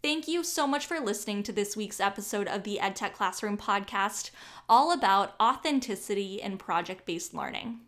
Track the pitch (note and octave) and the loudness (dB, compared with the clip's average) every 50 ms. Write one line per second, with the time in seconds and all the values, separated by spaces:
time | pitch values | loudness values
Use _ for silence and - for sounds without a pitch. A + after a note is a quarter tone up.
0 | - D4 D4+ D#4+ D4+ - E4 F4 E4+ - - - D4 C#4+ C#4 C#4+ C#4+ - F4 D#4+ | 0 0 0 0 0 0 0 0 0 0 0 0 2 2 2 0 0 -2 -4 -2
1 | C4+ G#3 G#3 G#3+ - - G#3 G3+ G3+ G#3 G3+ G#3 G3+ G3+ - G#3+ G#3+ G3+ - - | 0 -2 -2 -2 -2 -4 -2 -2 -2 -2 -2 -2 -2 -2 -2 -6 -6 -6 -2 0
2 | F#3+ G3 G3 - G3 - - G#3 G3+ F#3 - G3+ G3 G#3 G3+ - - G3 G3 - | 0 0 0 -2 -8 -4 -2 -2 -2 0 -2 -4 -2 -4 -2 -2 -2 -2 -2 -2
3 | A3+ F#3+ - - G#3+ F#3 F#3 - - G#3 G3+ G3+ - - G3+ G3+ G3+ - - G3 | -6 -6 -2 0 -2 -2 0 -2 -4 -4 -4 -4 -2 0 0 0 -2 -2 -2 0
4 | G3 G#3 A3 - - - - - - - - - - - A3+ A#3+ C#4 E4 F4 C#4+ | 0 0 0 -4 -8 -10 -12 -16 -18 -18 -18 -18 4 6 8 8 8 6 4 4
5 | C4 F#3+ G3 G3 G3 - - - G#3+ A#3 C4 C4+ - D#4+ D4 C4+ B3+ - G#3 F#3+ | 4 6 6 6 4 2 2 4 4 4 4 4 0 2 2 2 2 0 -6 -6
6 | - - G#3 G3 G3+ F#3+ F#3+ G#3 - G3+ F#3+ F#3+ - - F3 E3+ F3 F3 F#3 F#3 | -2 -2 -2 -2 -2 -4 -6 -6 -6 -6 -6 -8 -4 0 0 0 0 0 -8 -8
7 | - - E3+ E3+ - - - - - - - - - A#3 A#3 A#3 - | -6 -6 -4 -4 -6 -8 -8 -6 -6 -6 -6 -6 -8 -8 -10 -10 -14